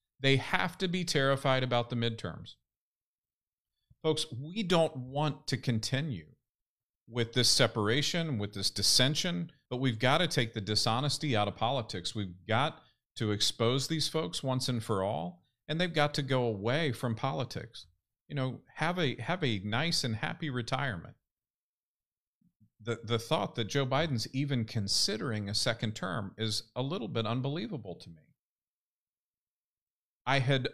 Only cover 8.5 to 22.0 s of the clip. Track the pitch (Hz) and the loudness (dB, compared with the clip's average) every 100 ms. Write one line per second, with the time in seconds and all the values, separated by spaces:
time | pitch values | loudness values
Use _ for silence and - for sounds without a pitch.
8.5 | 104 95 - 98 - 127 151 - 175 170 | -2 -4 0 4 6 6 4 0 -2 -6
9.5 | - _ 127 131 110 127 151 170 143 117 | -10 _ 0 0 4 4 4 4 2 0
10.5 | 113 98 107 - 113 143 - 151 110 104 | -2 0 2 2 2 0 -2 0 2 2
11.5 | - 113 135 113 98 87 110 98 87 90 | 0 0 0 -4 -6 -6 -4 -6 -8 0
12.5 | 113 147 - - _ _ - 110 104 - | 2 2 -4 -20 _ _ -4 -2 2 0
13.5 | - 117 135 131 160 139 160 170 170 135 | 2 2 2 0 -2 -2 -2 -4 -4 -2
14.5 | 127 131 123 - 101 95 139 175 175 _ | -2 0 -2 0 0 0 -2 -4 -8 _
15.5 | _ - 160 180 160 147 156 135 131 120 | _ -8 -2 0 2 2 2 0 2 2
16.5 | 104 107 139 165 113 123 113 135 156 123 | 0 0 0 0 -2 -2 -2 -2 -2 -4
17.5 | - 78 - - _ _ _ _ 143 131 | -6 -10 -14 -18 _ _ _ _ -4 -4
18.5 | 120 - - 156 180 151 - 117 - 139 | -4 -14 -4 -2 0 0 -2 -4 -2 0
19.5 | 104 101 113 165 170 123 110 160 170 160 | 0 0 0 0 0 -2 -2 -4 -4 -4
20.5 | 123 113 135 139 90 - - _ _ _ | -4 -2 -2 -2 -4 -10 -18 _ _ _
21.5 | _ _ _ _ _ | _ _ _ _ _